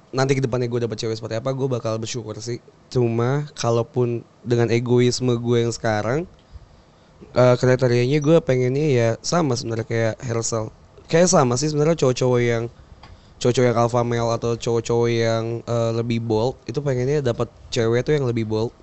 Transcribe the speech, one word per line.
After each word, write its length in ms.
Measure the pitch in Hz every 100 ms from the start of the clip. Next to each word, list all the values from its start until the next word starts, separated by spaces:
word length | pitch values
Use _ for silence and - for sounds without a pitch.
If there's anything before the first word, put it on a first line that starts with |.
| _
nanti 240 | 131 139
ke 80 | 135
depannya 240 | 131 127 120
gua 160 | 120
dapet 160 | 117 110
cewek 160 | 113
seperti 220 | 110 110 113
apa, 140 | 127
gua 180 | 135 135
bakal 260 | 120 110 113
bersyukur 380 | 110 123 107 104
sih. 200 | 113 120 - - _
Cuma 580 | 131 117 117 120 143 147
kalaupun 640 | - 117 117 117 123 120 117 - _
dengan 260 | - 120 117
egoisme 600 | 117 123 123 123 120 127
gua 260 | 120 120 120
yang 100 | 117
sekarang, 540 | 110 113 107 104 139 185 - _ - - - _ _ - - -
eh, 220 | 117 127 123
kriterianya 640 | 127 127 127 120 123 151
gua 220 | 147 165
pengennya 460 | 160 127 127 135 156
ya 220 | 123 113 113
sama 340 | - 175 156
sebenarnya 320 | 120 113 113 113
kayak 280 | 117 113 107
Hersal. 540 | 131 117 113 113 110 - - - -
Kayak 220 | 160 180
sama 240 | 170 127
sih 140 | 120 151
sebenarnya 260 | 147 151 165
cowok-cowok 440 | 135 123 131 123
yang, 240 | 120 117 117 - - - - - - -
cowok-cowok 300 | 123 120 123
yang 100 | 113
alpha 220 | 117 120
male 280 | 120 117 117
atau 200 | 113 117
cowok-cowok 540 | 117 123 117 113 120 117
yang, 360 | 117 113 113 113 117
eh, 280 | 117 117 117
lebih 260 | 113 117 117
bold 380 | 113 107 123 131
itu 140 | - 120
pengennya 420 | 143 127 127 151
dapat 260 | 127 117 117 - -
cewek 340 | - 113 120
tuh 100 | 127
yang 120 | 151
lebih 180 | 127 120
bold, 280 | 107 107 117 -